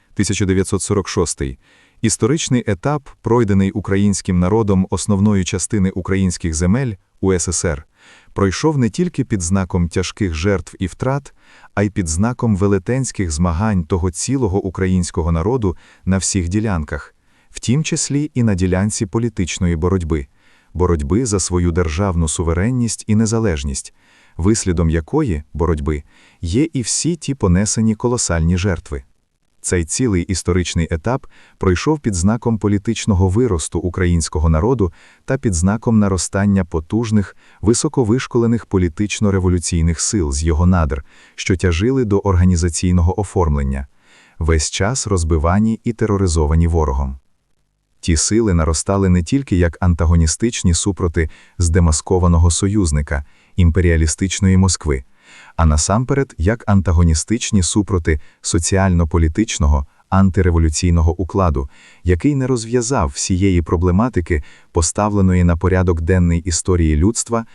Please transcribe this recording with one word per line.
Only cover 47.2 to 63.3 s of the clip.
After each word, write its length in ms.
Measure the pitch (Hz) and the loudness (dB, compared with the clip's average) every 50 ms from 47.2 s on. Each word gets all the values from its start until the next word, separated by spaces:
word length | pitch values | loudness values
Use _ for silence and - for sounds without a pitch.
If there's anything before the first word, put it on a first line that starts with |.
| _ _ _ _ _ _ _ _ _ _ _ _ _ _ _ _ - | _ _ _ _ _ _ _ _ _ _ _ _ _ _ _ _ -2
Ті 120 | - 85 | -2 0
сили 380 | 78 - - 101 110 117 107 90 | 0 0 0 0 2 2 2 2
наростали 540 | 85 78 82 80 - - - 98 101 98 92 | 2 2 0 -2 -2 -2 -2 0 2 2 4
не 140 | 90 90 85 | 2 2 2
тільки 340 | - - 139 139 - 110 | 0 -2 -2 -2 0 0
як 200 | 90 90 85 82 - | 2 2 0 0 0
антагоністичні 960 | - 90 85 - 85 80 85 85 82 80 - - - 120 120 - - 95 85 | 0 0 2 2 2 2 4 4 2 2 0 -2 -2 -2 -2 0 0 0 0
супроти 560 | - - 104 95 - 92 87 - 90 80 78 - - - _ _ - | 0 0 -2 -2 -2 -2 -2 0 -2 -4 -4 -6 -14 -20 _ _ -2
здемаскованого 920 | 90 82 80 92 85 82 78 - - - 98 90 87 87 85 82 85 87 | -2 0 2 4 4 2 2 0 0 0 0 2 4 4 4 4 4 4
союзника, 760 | 82 - - 98 98 107 98 80 73 73 71 - 73 71 71 - _ _ _ _ - | 2 2 0 0 0 0 0 0 0 -2 -2 -2 -4 -6 -6 -8 _ _ _ _ 0
імперіалістичної 1000 | - 92 85 78 98 87 87 82 80 80 78 - - 98 92 - - - 95 92 | 2 2 4 4 4 2 2 4 2 2 0 0 -2 -4 -4 -2 0 2 2 4
Москви, 480 | 92 95 92 90 - - 78 69 65 - _ _ _ _ - - - - - - | 4 4 2 2 -2 -2 -4 -4 -4 -4 _ _ _ _ -20 -20 -20 -20 -10 -2
а 100 | - 82 | 2 2
насамперед 680 | 78 76 76 - - 95 113 127 120 143 135 135 - - - | 4 4 2 2 0 0 0 0 0 0 -2 -2 -4 -4 -2
як 260 | 80 95 113 113 - | 0 0 0 -2 0
антагоністичні 960 | - 104 98 85 - 87 82 87 85 80 80 - - 107 120 - - - 101 90 | 0 2 2 2 2 2 4 4 4 2 0 0 -2 -4 -4 -4 -2 0 0 0
супроти 580 | - - 110 98 - 98 90 82 - 78 73 - - _ _ | 0 0 -2 -2 0 -2 -2 0 0 -2 -2 -4 -10 _ _
соціально-політичного, 1500 | - - - - 87 - - 95 95 95 90 85 87 76 - 87 82 80 80 - - - - - 73 71 73 69 67 - _ _ _ - | -8 -4 -4 -2 -2 0 0 2 2 2 2 2 0 2 2 2 2 2 2 0 -2 -2 -2 -2 0 2 2 0 -2 -4 _ _ _ -2
антиреволюційного 1120 | - 95 98 98 87 101 92 87 85 85 82 80 78 - - 90 85 85 80 85 80 - | 2 2 2 2 2 2 2 2 4 2 2 2 0 0 0 2 2 4 2 2 0 -2
укладу, 500 | 95 80 - 98 95 87 73 67 67 - - - - - - - - | -4 -4 -2 0 0 0 0 -2 -4 -8 -12 -20 -20 -20 -18 -6 0
який 300 | 87 90 85 - 143 147 | 0 0 2 2 0 0
не 120 | 135 131 | 0 0
розв'язав 640 | 127 131 120 110 113 117 127 117 117 139 123 92 76 | 0 -2 -2 -2 -2 -2 -2 0 0 0 0 0 -2
всієї 540 | 71 - - - | -4 -4 -4 -2